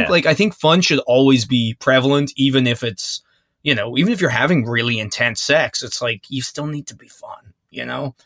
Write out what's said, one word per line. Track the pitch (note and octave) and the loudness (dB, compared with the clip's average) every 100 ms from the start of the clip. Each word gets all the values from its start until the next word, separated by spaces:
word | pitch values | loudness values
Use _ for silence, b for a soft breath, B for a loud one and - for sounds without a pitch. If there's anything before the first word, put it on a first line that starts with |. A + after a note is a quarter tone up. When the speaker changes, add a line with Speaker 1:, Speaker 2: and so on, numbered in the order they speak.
| E3+ | 2
Speaker 1:
Yeah. | |
Speaker 2:
Like, | F3 D#3+ | 2 2
I | |
think | D#3 G#3 | 2 0
fun | - D#3 F3 | 2 2 4
should | - C#3 | 4 0
always | - B2+ C3+ B2+ | 2 4 6 4
be | A2 B2 A2+ A#2 | 4 0 0 -2
prevalent, | C3+ C3 C3 C#3+ C#3+ - | 2 2 2 0 -2 0
even | C3+ C3 B2 | 0 2 0
if | A#2 | -2
it's, | A#2 - - - _ _ _ _ | -6 -6 -10 -10 _ _ _ _
you | D3 | -2
know, | A#2 A2 D#3+ | -2 -2 0
even | G3 | 0
if | G3 | 0
you're | D#3 | 0
having | A#2 C#3+ E3+ | 0 2 2
really | A2+ A#2 A#2+ A2 | 0 -2 -2 -2
intense | G2+ - A#2+ A2 | -6 -2 -2 -2
sex, | - D3+ A#2+ - | 0 0 0 -6
it's | B2 - | -8 -6
like, | A#2+ A2 - | -6 -6 -8
you | C3+ | -8
still | - - D3 | -8 -8 -8
need | D3 - | -8 -12
to | |
be | - - | -18 -20
fun, | - - - G2 _ _ | -20 -20 -20 -20 _ _
you | B2 | -14
know? | B2 B2+ C#3 - | -10 -8 -8 -12